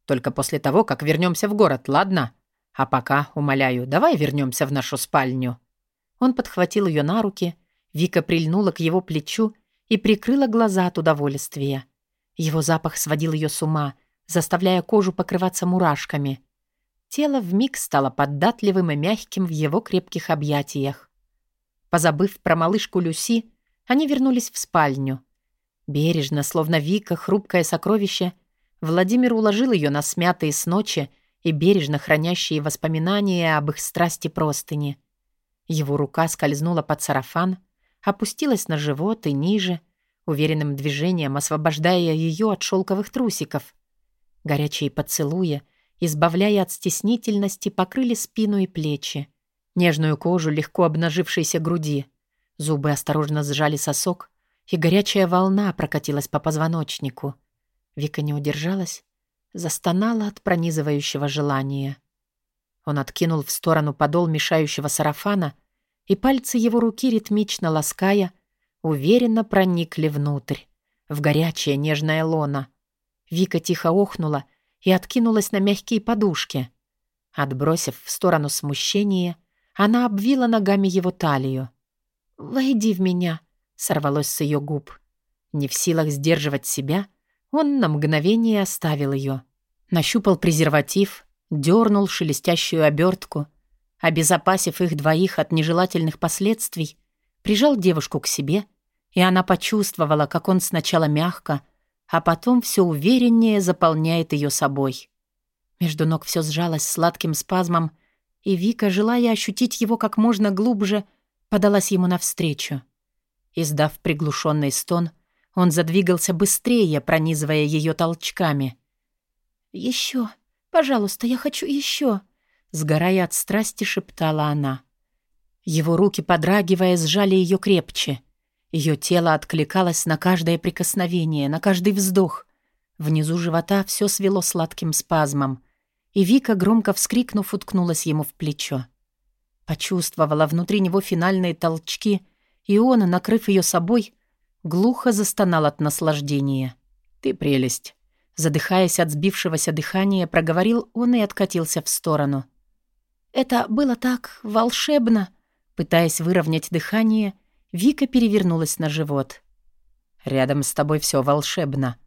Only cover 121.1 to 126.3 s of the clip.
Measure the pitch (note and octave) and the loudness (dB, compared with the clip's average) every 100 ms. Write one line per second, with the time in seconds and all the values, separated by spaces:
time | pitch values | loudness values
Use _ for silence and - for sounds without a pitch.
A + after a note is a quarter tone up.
121.1 | - A#3+ B3+ D4 - - C#4+ C#4 - B3 | -2 -2 -2 -2 -6 -4 -4 -2 -2 0
122.1 | G3 - _ _ _ _ D#3+ D3+ D#3 F3 | 0 -4 _ _ _ _ -6 0 2 2
123.1 | F#3+ F3 - - G#3 G#3+ - G3 - - | 2 0 -4 -2 -2 -2 -4 -4 -4 -8
124.1 | - D#3+ D#3 D3+ D3 C#3+ C3 - _ _ | -4 -2 0 0 0 -2 -6 -12 _ _
125.1 | _ _ _ _ _ - D#3+ D#3 E3 G3+ | _ _ _ _ _ -4 -2 2 2 2
126.1 | G3 D#3+ | 0 0